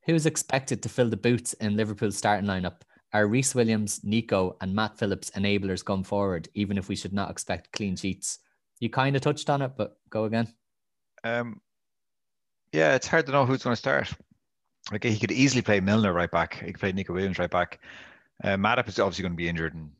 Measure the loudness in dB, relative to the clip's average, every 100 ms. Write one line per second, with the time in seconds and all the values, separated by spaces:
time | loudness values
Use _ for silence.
0 | 2 2 2 0 -2 -2 0 -4 -4 0
1 | 0 2 2 2 0 -4 -2 0 0 -2
2 | -2 0 2 2 2 0 -2 -8 _ _
3 | _ 2 4 2 2 2 2 2 0 -4
4 | 0 0 2 2 2 -2 -4 0 -2 -2
5 | -2 -2 -6 -2 2 2 0 -4 -2 -4
6 | -2 -2 0 -2 -6 -4 -2 -2 -4 -6
7 | -4 -4 -4 -8 -6 -6 _ -6 -4 -4
8 | -4 -4 -8 -10 _ _ _ _ -4 0
9 | 2 2 0 -2 0 0 -2 -4 -6 _
10 | _ -4 0 0 -2 _ _ _ _ _
11 | _ -10 -4 -4 -4 -12 _ _ _ _
12 | _ _ _ _ _ _ _ 2 4 4
13 | 2 2 4 2 4 2 0 -2 0 0
14 | 0 -10 -16 _ _ _ _ _ -8 -4
15 | -2 0 0 2 4 4 4 2 4 4
16 | 4 2 2 0 0 -4 -12 -4 -2 -2
17 | -4 -2 -2 -2 0 0 -2 -6 -20 -20
18 | -20 -20 _ _ -2 2 2 2 0 0
19 | 0 0 -6 -4 -4 -2 -4 -6 -16